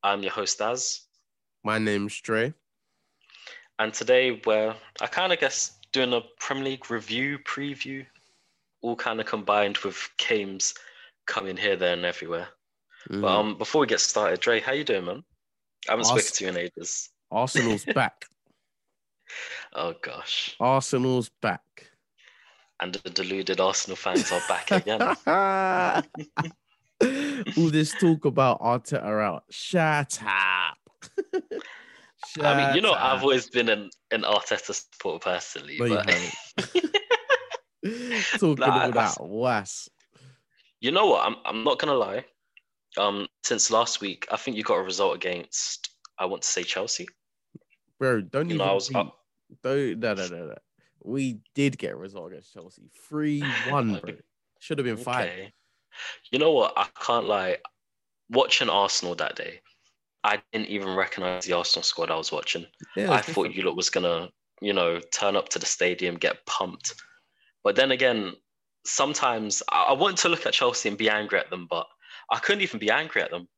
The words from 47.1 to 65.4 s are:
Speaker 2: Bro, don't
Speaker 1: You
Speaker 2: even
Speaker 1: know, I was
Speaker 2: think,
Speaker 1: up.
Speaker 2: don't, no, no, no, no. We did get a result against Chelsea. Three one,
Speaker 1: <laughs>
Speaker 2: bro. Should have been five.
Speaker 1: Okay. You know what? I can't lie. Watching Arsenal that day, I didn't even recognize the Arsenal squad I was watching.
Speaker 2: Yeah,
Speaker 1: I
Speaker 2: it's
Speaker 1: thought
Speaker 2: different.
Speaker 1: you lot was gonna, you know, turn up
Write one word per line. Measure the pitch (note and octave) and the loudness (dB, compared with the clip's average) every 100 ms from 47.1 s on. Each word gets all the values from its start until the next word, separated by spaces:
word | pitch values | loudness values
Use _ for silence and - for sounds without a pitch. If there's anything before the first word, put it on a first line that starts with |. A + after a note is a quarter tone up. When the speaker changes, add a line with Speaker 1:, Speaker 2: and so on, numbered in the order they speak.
| _ _ _ _ - _ _ _ _ | _ _ _ _ -20 _ _ _ _
Speaker 2:
Bro, | C3+ A#2 | 0 0
don't | F#2 C3+ E3 | 0 -4 -2
Speaker 1:
You | E3 | 0
Speaker 2:
even | G2 | 2
Speaker 1:
know, | |
I | |
was | G2 G2 | 2 0
Speaker 2:
think, | B2+ | -2
Speaker 1:
up. | F2 _ _ _ _ - | -4 _ _ _ _ -10
Speaker 2:
don't, | B2+ C#3 C3+ G2 | -2 0 0 -2
no, | A2+ | -2
no, | G2+ F2+ | -2 -4
no, | F2 E2 | -8 -12
no. | A1 _ _ _ _ | -14 _ _ _ _
We | - C3 C3+ A2 _ | -6 -4 -4 -6 _
did | - C#3+ C3 | 0 0 0
get | - | -6
a | G#1+ | -8
result | F#2+ G2 E2+ | -12 -14 -14
against | E2+ - | -16 -20
Chelsea. | - F2 _ - _ - | -20 -20 _ -20 _ -8
Three | D3+ D3+ D3 C#3+ B2+ - | -2 0 0 0 -2 0
one, | C#3+ A#2 G2 | 2 2 0
Speaker 1:
<laughs> | |
Speaker 2:
bro. | F#2 - _ _ _ _ | -4 -14 _ _ _ _
Should | - - | -8 -4
have | B2 | -2
been | A2 | -4
five. | B2 B2 F#2+ | -4 -2 -2
Speaker 1:
Okay. | F2+ G2 _ _ _ _ - - - - | -6 -14 _ _ _ _ -14 -14 -14 -4
You | C3 | 2
know | D#3 | 6
what? | D3 G#2+ - | 6 4 2
I | G2+ - | -2 -4
can't | - A#2+ G#2+ | 0 0 2
lie. | G#2 F#2 F2 - _ _ _ _ _ _ | 0 2 -2 -6 _ _ _ _ _ _
Watching | A#2+ C3+ - B2 | 2 4 4 4
Arsenal | F2+ G2 - F2+ E2+ | 4 4 2 -2 -4
that | D#2 - | -4 -4
day, | - - _ _ _ _ _ _ G#2 | -10 -12 _ _ _ _ _ _ -2
I | G#2 - | -2 -4
didn't | A2 G#2 | -8 -4
even | G2+ G2 F#2+ | -6 -2 -2
recognize | F#2+ - F2+ F2+ F2+ | -2 -2 -4 -4 -2
the | |
Arsenal | F2 E2+ F2 | -2 0 0
squad | F2 - E2+ | 0 -2 -2
I | D#3+ | -2
was | E3 | -2
watching. | - - F3 E3+ _ D#3 - | -4 -4 -4 -6 _ -12 -4
Speaker 2:
Yeah, | G2+ | 2
Speaker 1:
I | G2+ | 2
Speaker 2:
it's | G#2+ | 0
Speaker 1:
thought | E3 | -2
Speaker 2:
different. | F#2 F#2+ | -2 0
Speaker 1:
you | |
lot | F#2 E2 | -2 0
was | F#2 | -2
gonna, | - F2+ E2+ F2 _ _ _ | 0 0 -2 -4 _ _ _
you | G#2 | -2
know, | G2 F2 E2+ - | 2 2 0 -4
turn | - G2+ | -2 0
up | G2 | 0